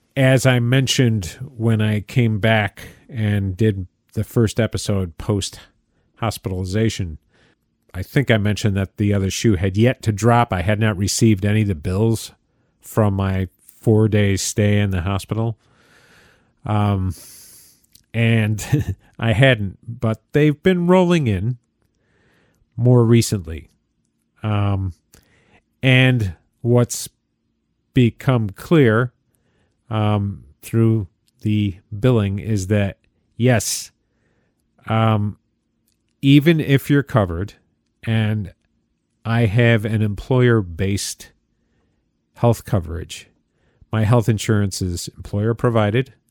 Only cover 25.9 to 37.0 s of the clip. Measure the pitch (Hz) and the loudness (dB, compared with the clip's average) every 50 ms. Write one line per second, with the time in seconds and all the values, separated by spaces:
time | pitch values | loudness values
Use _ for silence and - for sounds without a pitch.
25.9 | 127 127 131 127 127 120 107 92 80 - _ _ _ _ - 117 120 123 120 - | 4 4 4 4 2 0 -2 -4 -6 -10 _ _ _ _ -2 2 2 2 2 0
26.9 | - - - - - _ _ _ _ _ _ _ _ _ _ _ _ _ _ _ | -4 -10 -12 -14 -16 _ _ _ _ _ _ _ _ _ _ _ _ _ _ _
27.9 | _ 131 123 113 - _ - - 131 120 110 101 - - - - 175 160 139 113 | _ 2 2 2 0 _ -2 0 0 0 -2 -4 -8 -12 -4 0 2 4 4 4
28.9 | 107 113 123 123 - _ _ _ _ _ _ _ _ _ _ _ _ _ _ _ | 4 2 0 -2 -6 _ _ _ _ _ _ _ _ _ _ _ _ _ _ _
29.9 | 110 110 107 104 107 101 101 101 98 - 58 71 _ _ - - - 117 113 113 | -4 -2 0 0 0 0 -2 -4 -6 -10 -16 -20 _ _ -14 -4 -2 0 2 2
30.9 | 113 110 98 - _ _ _ _ _ _ - 110 107 104 104 101 85 - _ _ | 2 0 -2 -6 _ _ _ _ _ _ -4 -2 0 0 0 -2 -4 -8 _ _
31.9 | 104 101 107 127 123 113 101 98 98 101 69 101 113 101 92 92 107 104 101 98 | -10 -2 0 0 2 2 0 -2 -4 -6 -4 -4 -4 -4 -2 0 0 0 0 -2
32.9 | - - _ _ _ _ _ _ _ - 113 127 123 104 - - - - - - | -4 -10 _ _ _ _ _ _ _ -2 0 2 2 2 0 -4 -8 -10 -10 -14
33.9 | _ _ _ _ _ _ _ _ _ _ _ _ _ _ _ _ _ _ _ - | _ _ _ _ _ _ _ _ _ _ _ _ _ _ _ _ _ _ _ -4
34.9 | 113 113 113 110 110 104 104 104 - - _ _ _ _ _ _ _ _ _ _ | 0 0 2 2 2 0 -2 -4 -8 -12 _ _ _ _ _ _ _ _ _ _
35.9 | _ _ _ _ _ _ - 139 139 147 139 165 165 156 131 - 139 131 - - | _ _ _ _ _ _ 2 4 4 6 6 4 2 0 0 0 0 0 2 2
36.9 | 143 143 | 0 0